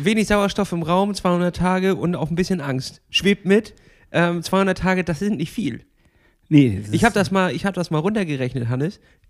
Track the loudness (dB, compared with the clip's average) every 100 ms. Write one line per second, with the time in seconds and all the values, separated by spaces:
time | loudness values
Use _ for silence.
0 | 0 0 2 2 0 -2 -4 -2 0 0
1 | 0 0 0 0 0 0 0 2 0 0
2 | -2 -2 -4 -2 -2 -2 -2 -4 -6 -14
3 | _ 0 2 0 2 2 2 -18 _ _
4 | _ 0 0 0 -2 0 2 0 0 0
5 | -2 -2 -2 -4 -6 -4 -6 -6 -14 _
6 | _ _ _ _ 4 6 6 2 -2 2
7 | 2 2 0 2 0 -2 -4 -4 -2 -2
8 | -2 -2 -4 -4 -4 -4 -4 -2 -4 -6
9 | _ _